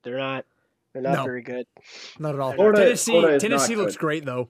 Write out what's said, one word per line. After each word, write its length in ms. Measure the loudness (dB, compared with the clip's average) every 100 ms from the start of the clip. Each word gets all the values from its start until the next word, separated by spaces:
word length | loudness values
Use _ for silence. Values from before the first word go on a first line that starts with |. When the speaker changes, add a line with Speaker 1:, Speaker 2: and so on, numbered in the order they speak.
Speaker 1:
They're 120 | -8 -6
not, 300 | -6 -8 -12 _ _ _ _
they're 100 | -8
not 140 | -4 -4
Speaker 2:
No. 80 |
Speaker 1:
very 180 | -4 -8
good. 240 | -10 -12 -12 _ -20 -20 -20 -10
Speaker 2:
Not 160 | -8
at 60 | -4
all. 100 | -4
Speaker 1:
They're 60 | 2
not 40 | 4 6
Speaker 3:
Florida, 60 |
Speaker 2:
Tennessee, 280 | 4 2 2
Speaker 3:
Florida 220 | 4 6 4
is 60 |
Speaker 2:
Tennessee 320 | 2 2 2
Speaker 3:
not 60 | 0
Speaker 2:
looks 120 | -4 -2
Speaker 3:
good. 40 |
Speaker 2:
great, 240 | -4 -4
though. 240 | -6 -8 -8